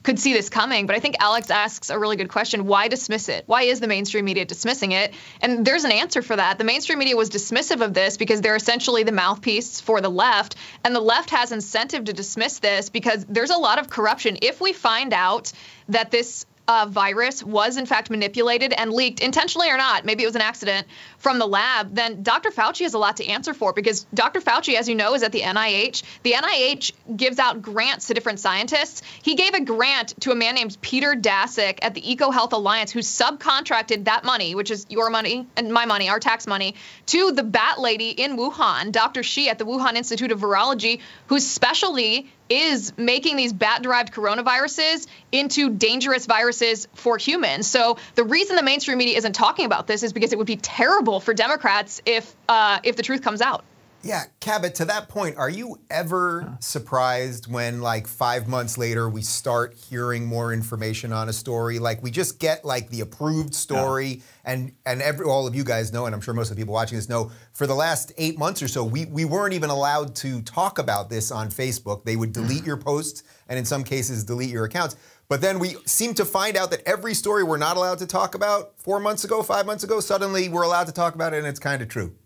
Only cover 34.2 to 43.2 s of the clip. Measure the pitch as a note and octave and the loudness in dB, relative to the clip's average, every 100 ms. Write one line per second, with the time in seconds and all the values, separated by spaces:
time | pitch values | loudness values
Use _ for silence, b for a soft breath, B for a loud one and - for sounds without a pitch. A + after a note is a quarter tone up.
34.2 | A#3 A#3+ E3+ F#3 G#3 G#3 - G#3 A3+ A3+ | 2 0 0 -4 -4 -6 -4 0 0 0
35.2 | A3 A#3+ B3 - A3+ A#3 A#3 G3+ F#3+ G#3+ | -2 -4 -4 -4 0 2 2 2 2 2
36.2 | B3 A3+ - G3 G3 - B B - E4 | 2 0 -2 -2 -2 -6 B B 0 4
37.2 | F#4+ C4+ A3 A3+ A3+ - B3 A3 A3+ - | 4 2 2 2 2 2 0 0 -2 -2
38.2 | C#4 B3+ B3 D4+ A#3+ C3+ G3 A3 A3+ A3 | -2 0 -4 2 2 2 0 2 2 0
39.2 | F#3 - C#4 A3+ A3 B3+ B3+ A#3 A#3+ A3+ | -4 0 0 0 -2 0 0 0 -4 -2
40.2 | B3 G#3+ G#3 G3 B3+ B3 A3+ A#3+ B B | -2 0 2 2 2 2 0 -2 B B
41.2 | - C#4 C4+ - - D#4+ G4 C#4 A3 A#3+ | 0 0 2 2 2 2 0 0 0 -2
42.2 | C4+ B _ C4 D#4+ C4 G3+ - A#3+ C4 | -4 B _ 2 2 0 -4 -2 0 2